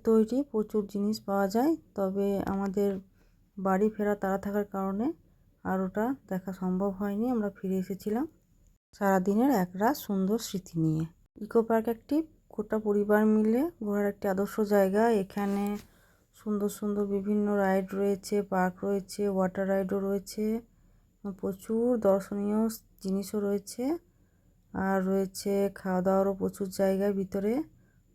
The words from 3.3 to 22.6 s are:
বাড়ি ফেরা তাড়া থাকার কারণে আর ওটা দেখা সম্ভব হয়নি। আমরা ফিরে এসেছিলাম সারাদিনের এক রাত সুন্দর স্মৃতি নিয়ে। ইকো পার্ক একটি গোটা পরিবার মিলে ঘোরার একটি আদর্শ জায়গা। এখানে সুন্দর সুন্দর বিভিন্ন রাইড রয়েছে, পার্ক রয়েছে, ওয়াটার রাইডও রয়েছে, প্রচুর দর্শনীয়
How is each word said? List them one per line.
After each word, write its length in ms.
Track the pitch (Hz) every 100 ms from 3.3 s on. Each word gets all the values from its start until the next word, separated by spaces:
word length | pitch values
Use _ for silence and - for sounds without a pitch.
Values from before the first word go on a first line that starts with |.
| _ _ -
বাড়ি 300 | 190 190 214
ফেরা 260 | 214 208 202
তাড়া 240 | 190 196
থাকার 280 | 202 202 202
কারণে 340 | 196 190 196 262 339 _ _ _ _ 185
আর 120 | 190
ওটা 220 | 185 208 226 277 -
দেখা 220 | 190 196
সম্ভব 380 | 185 185 185 202 190
হয়নি। 260 | 202 202 240
আমরা 180 | 240 208 -
ফিরে 220 | 190 190
এসেছিলাম 460 | 185 190 208 220 320 - _ _ _ _ _
সারাদিনের 580 | - 196 190 185 208 269 233
এক 80 | 180 185
রাত 140 | 226 302 -
সুন্দর 300 | 196 190 226 -
স্মৃতি 300 | 185 - 165
নিয়ে। 200 | 160 156 160 - _ -
ইকো 180 | 214 233 226
পার্ক 180 | 226 233 226
একটি 200 | - 294 320 _ _
গোটা 280 | - 208 220
পরিবার 420 | 214 208 208 208 214
মিলে 280 | 214 214 233 330 -
ঘোরার 260 | 208 202 202
একটি 120 | 202 208
আদর্শ 280 | 190 202 - 208
জায়গা। 300 | 208 190 202 233 220
এখানে 440 | 190 - 202 202 202 208 - _ _ _ _ _
সুন্দর 320 | 214 208 202 202
সুন্দর 260 | 208 202 202
বিভিন্ন 340 | 202 196 208 208 202
রাইড 240 | 190 190 190 196
রয়েছে, 360 | 202 196 - 208 202
পার্ক 240 | 190 185 180 196
রয়েছে, 360 | 202 190 - 202
ওয়াটার 360 | 190 185 196 190
রাইডও 300 | 196 190 202 196
রয়েছে, 380 | 196 190 - 214 226 - _ _ _ _ _ 202 190
প্রচুর 460 | 196 196 - 226 240 240 208
দর্শনীয় 520 | 196 190 202 202 214